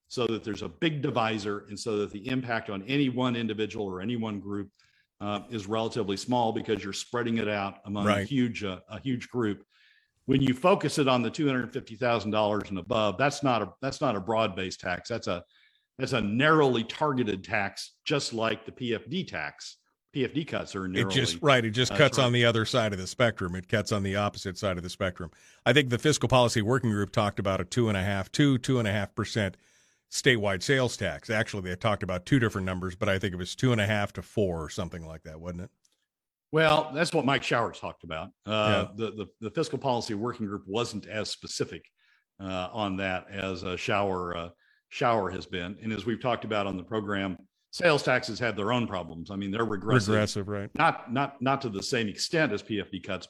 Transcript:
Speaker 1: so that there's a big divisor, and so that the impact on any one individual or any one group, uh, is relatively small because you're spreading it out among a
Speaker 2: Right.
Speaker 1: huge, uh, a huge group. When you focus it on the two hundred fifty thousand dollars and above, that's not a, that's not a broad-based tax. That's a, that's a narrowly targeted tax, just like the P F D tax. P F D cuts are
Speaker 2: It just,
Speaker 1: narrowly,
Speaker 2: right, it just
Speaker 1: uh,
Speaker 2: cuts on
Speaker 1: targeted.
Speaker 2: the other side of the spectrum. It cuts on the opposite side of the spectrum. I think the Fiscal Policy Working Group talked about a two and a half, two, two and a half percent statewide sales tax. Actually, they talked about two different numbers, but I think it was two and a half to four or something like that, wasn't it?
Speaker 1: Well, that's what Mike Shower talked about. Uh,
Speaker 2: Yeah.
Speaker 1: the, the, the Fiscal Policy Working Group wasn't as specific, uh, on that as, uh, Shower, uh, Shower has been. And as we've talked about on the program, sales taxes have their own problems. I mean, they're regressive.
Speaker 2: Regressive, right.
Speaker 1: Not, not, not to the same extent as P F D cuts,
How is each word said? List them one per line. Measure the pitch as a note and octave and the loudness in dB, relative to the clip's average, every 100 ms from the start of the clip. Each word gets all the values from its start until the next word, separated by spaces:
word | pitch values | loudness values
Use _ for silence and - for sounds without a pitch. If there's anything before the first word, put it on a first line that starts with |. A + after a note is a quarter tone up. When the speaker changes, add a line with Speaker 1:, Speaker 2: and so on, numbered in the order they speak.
| _ | _
Speaker 1:
so | - A2+ | -2 0
that | A2 | 0
there's | A2+ G2 | -4 -6
a | G2+ | -8
big | - E3 D3 | -2 -2 0
divisor, | C#3 A#2+ A2 A2 G2+ G2+ - | 0 2 2 0 -2 -6 -8
and | G#2 | -10
so | A#2 G#2 | -4 -2
that | G2+ | -2
the | G#2 A2 | -4 -4
impact | C3 B2 A2+ A2 | -4 -2 -4 -4
on | G2 G2 | -6 -2
any | C#3 C3+ | 2 2
one | A#2+ B2+ | 2 0
individual | A#2 A2+ G#2 G#2+ G#2+ G2 | 0 -2 -2 -4 -4 -6
or | F#2 | -4
any | G#2 | -4
one | A#2+ A2 G2+ | -4 -4 -6
group, | G2 G2+ G2 _ _ _ _ _ | -6 -8 -8 _ _ _ _ _
uh, | G#2 G#2 - | -4 -4 -4
is | A#2 F#2+ | -8 -4
relatively | A2 A2+ B2 G2 G2 | -2 0 -2 -2 -2
small | - B2 A2+ | 0 0 2
because | A2 A2 G#2 | 0 -2 -2
you're | G2 | -2
spreading | F#2+ - A#2+ A#2 A#2 | -8 -4 -2 0 0
it | G#2+ | 0
out | G#2 G2 - G2+ | 0 -2 -6 -6
among | G#2 | -2
a | G2+ | 2
Speaker 2:
Right. | G2+ G2 | 2 0
Speaker 1:
huge, | C#3 B2 G2 | 0 0 0
uh, | G2+ F2+ - | -6 -6 -10
a | G#2+ | -10
huge | C3+ B2 - | -6 -6 -4
group. | B2 A2 G2 - _ _ _ _ _ - | -2 0 0 -8 _ _ _ _ _ 2
When | C3+ | 4
you | C3+ | 4
focus | B2+ F3+ F#3 D3+ D#3+ | 4 6 4 4 2
it | C3+ | 4
on | B2+ | 4
the | A2+ | 2
two | - D3 | 0 0
hundred | C3 A#2 | 0 -2
fifty | C3 - G#2+ | -6 -10 -4
thousand | A#2+ A#2 G2 | 0 2 2
dollars | G#2+ G#2 G#2 F#2+ | 2 2 2 -2
and | F#2+ | -6
above, | F2 A2+ G#2+ G2 | -2 0 2 2
that's | C#3 C#3 | 0 2
not | C#3+ A#2 | 2 2
a, | G2 - | 0 -4
that's | C3+ - | -6 -2
not | C#3 | 0
a | G2+ | 0
broad-based | F#2 A2 A2 F#2 F#2+ - | 0 2 2 0 -6 -6
tax. | F#2+ F2+ - | -6 -6 -4
That's | A2+ - | -6 -4
a, | F2+ - _ _ _ _ - | -4 -6 _ _ _ _ -8
that's | C3 | -2
a | B2 | 0
narrowly | G#2 A2+ D3+ D#3+ C#3 A#2+ | 0 2 4 6 6 4
targeted | A2+ - D3+ B2+ G#2+ F#2+ | 0 -2 0 2 0 -2
tax, | F#2 A2 G2 - - - | -2 -2 -2 -6 -14 -12
just | - D3 - | -2 -2 -2
like | A#2 A2 A2 - | -2 0 -2 -6
the | |
P | - B2 | -8 -4
F | G#2 A2+ | -4 -4
D | F3+ | -6
tax. | C#3+ F#2 D2 - - - _ _ _ | -6 -6 -8 -10 -16 -20 _ _ _
P | C#3+ | -4
F | A#2+ | -2
D | C3 | -2
cuts | D#3+ G#2+ E2+ G2 | -4 -4 -4 -6
are | F#2 | -4
Speaker 2:
It | F#2+ G2 | 0 2
just, | F#2 - | 2 0
Speaker 1:
narrowly, | E2+ | 2
Speaker 2:
right, | D3 B2+ | 4 4
it | A2+ | 4
just | G#2+ B2 | 2 2
Speaker 1:
uh, | - | 6
Speaker 2:
cuts | C#3 - | 4 6
on | |
Speaker 1:
targeted. | B2 A#2+ | 4 6
Speaker 2:
the | A#2 | 4
other | A2+ | 4
side | A2 B2+ A2 | 2 2 0
of | F#2+ | -2
the | F#2 | -6
spectrum. | - A#2 G#2+ F2+ | 0 2 2 -4
It | F#2 F2+ | -4 0
cuts | G#2+ G2+ | 0 2
on | G#2 | 0
the | G2 G2+ | 0 0
opposite | G2+ - G2 F2+ | 0 -2 -8 -4
side | G#2 F2 | -2 -2
of | |
the | F2 | -4
spectrum. | - F#2+ F2 E2 - - - | -4 -4 -2 -10 -12 -20 -2
I | A#2 | 4
think | C3 C3+ | 6 4
the | A#2+ | 4
Fiscal | D#3 C#3 A2+ | 2 2 4
Policy | C3 A#2+ A#2 | 6 6 4
Working | G#2 C3 A#2 | 2 2 2
Group | G#2 G2+ | 0 0
talked | - G#2 - | 0 0 0
about | G2 F#2+ | 0 0
a | |
two | F2+ - A2+ | 0 0 2
and | G2+ | 2
a | |
half, | F#2+ G2 F#2 | 0 -2 -2
two, | - D3 B2+ | 2 4 4
two | - C3 | 2 2
and | G#2+ | 2
a | |
half | G#2 G2 | 0 -2
percent | - G#2 A#2 G2 - _ _ _ _ _ | -4 -4 0 -2 -4 _ _ _ _ _
statewide | - C#3+ A#2 G2+ F#2+ | 0 4 4 2 0
sales | - C3+ B2 - | 2 2 2 0
tax. | F#2+ C#2+ - | -4 -4 -2
Actually, | A2 A2+ G#2 F2+ | -2 -2 -4 -6
they | |
talked | F2+ A2+ G2+ | -2 0 0
about | F2+ F2+ | -2 -4
two | - C#3 | 2 4
different | A2+ G2+ | 4 0
numbers, | F#2 F#2 F#2 | -2 -2 -4
but | F2 G2+ | -2 0
I | F#2+ | 2
think | G2+ | 0
it | F2+ | -4
was | F2+ - | -6 0
two | C3 | 2
and | A#2 | 4
a | G2+ | 2
half | G#2+ G2+ | 2 0
to | - | -4
four | - - G2 E2 | -6 0 0 0
or | D2+ | -4
something | - E2+ F2+ | -6 -6 -8
like | D#2+ D#2+ | -12 -14
that, | E2 D#2 | -14 -12
wasn't | E2+ F2 | -10 -10
it? | E2+ _ _ _ _ _ _ _ _ | -12 _ _ _ _ _ _ _ _
Speaker 1:
Well, | D3+ D#3+ D3+ D#3 | 4 6 6 2
that's | C3+ E3+ | 0 0
what | E3 | 2
Mike | B2+ C3+ | 2 2
Shower | - B2+ G#2 | 2 0 0
talked | - F#2+ - | -4 -10 -10
about. | D#2+ D#2+ F#2+ - G2+ | -8 -8 -8 -10 -4
Uh, | G#2+ G#2+ G#2 F#2 | 2 4 2 0
Speaker 2:
Yeah. | |
Speaker 1:
the, | G2+ A2+ | -4 -6
the, | G#2 F#2+ _ | -6 -10 _
the | A2 | -6
Fiscal | E3 D#3 B2+ | -4 -4 -2
Policy | C#3 A#2+ G#2+ | -2 -2 -2
Working | G2+ A#2+ A2+ G#2 | -4 -4 -4 -6
Group | G2+ F#2+ | -6 -4
wasn't | G#2 A#2 G#2 F2 | -2 -2 -4 -8
as | G#2+ F#2+ | -6 -6
specific, | - - - - E2+ - _ _ _ _ - | -8 -8 -6 -6 -8 -16 _ _ _ _ -12
uh, | F#2+ F#2 F2+ | -6 -4 -4
on | A2+ G2+ F#2+ | -2 -2 -2
that | F#2+ F#2 - | -2 -4 -6
as, | G2 F#2+ F2+ | -6 -6 -6
uh, | F#2 F2+ | -6 -6
Shower, | - G#2 G2+ F#2 F2 F2 | 0 0 0 -2 -4 -6
uh, | E2+ - _ _ _ | -8 -14 _ _ _
Shower | - B2 A2+ F#2 | -2 2 2 2
has | F2+ D#2+ | -4 -6
been. | F#2 F2 G#2 | -6 -6 -6
And | A2 | -6
as | G#2+ G2 | -4 -2
we've | A2 | -2
talked | C3 A2+ | 0 -2
about | A2 G#2+ G2 | 0 -2 -2
on | F#2 | -4
the | |
program, | F2 A2 G2+ G2+ G2 F2 - _ _ | -4 -4 -2 -2 -2 -4 -12 _ _
sales | - F3+ C#3+ | 0 4 4
taxes | - B2+ - G2+ | 4 0 0 -2
have | A#2+ | -2
their | G2+ G2+ | 0 0
own | B2 G#2+ | 0 0
problems. | F#2+ E2 E2 E2+ | -4 -6 -10 -10
I | G2 | -6
mean, | G2+ | -4
they're | G#2+ | -2
regressive. | A2+ G2+ G2+ A#2+ G2+ | 0 -2 2 4 4
Speaker 2:
Regressive, | G#2+ G#2 G#2+ G2 | 4 2 -2 -4
right. | G#2 G2+ - | -6 -6 2
Speaker 1:
Not, | D#3+ - - | 2 2 -2
not, | B2 C#3 - | -2 -2 -2
not | B2+ C3+ | 0 0
to | B2 | 0
the | G2 | -6
same | - B2 G#2+ | -2 0 0
extent | F#2 - E3 D3 | -2 -2 2 2
as | G#2 | 0
P | - G#2+ | -2 -4
F | F2+ | -4
D | F#2+ | -8
cuts, | - F#2 - | -6 -6 -6